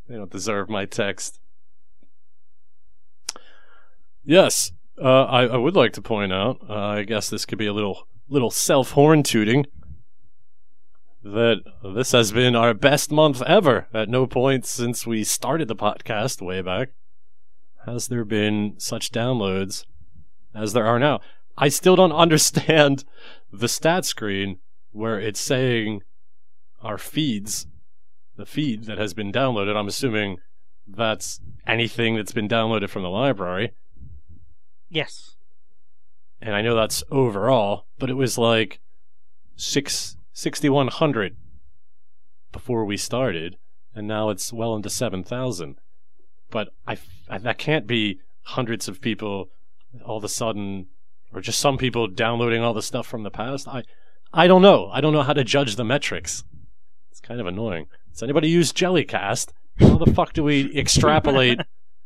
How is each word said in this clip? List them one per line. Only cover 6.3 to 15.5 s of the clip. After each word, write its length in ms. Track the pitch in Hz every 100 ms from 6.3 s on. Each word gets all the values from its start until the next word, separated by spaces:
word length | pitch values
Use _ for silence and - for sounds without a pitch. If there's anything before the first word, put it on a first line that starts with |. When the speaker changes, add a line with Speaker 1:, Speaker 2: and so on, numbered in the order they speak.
Speaker 1:
out, 260 | 95 104 131 -
uh, 40 |
I 300 | 104 101 104
guess 260 | 101 110 -
this 160 | 107 -
could 120 | 104
be 80 | 107
a 60 |
little, 360 | 104 104 92 - - -
little 240 | 143 117
self-horn 720 | - - 151 123 - 143 160
tooting, 420 | 143 117 107 127 139 - - - - - - - - - - - - - - -
that 360 | 104 104 117 107 - - 98 98
this 160 | 131
has 220 | 123 110
been 240 | 107 123 117
our 160 | 117
best 360 | 104 139 139 -
month 320 | 151 156 123
ever. 440 | 127 180 170 107 -
At 160 | 113 107
no 180 | 127 131
point 380 | - 131 135 -
since 420 | - 120 120 -
we 160 | 113
started 460 | 104 - 120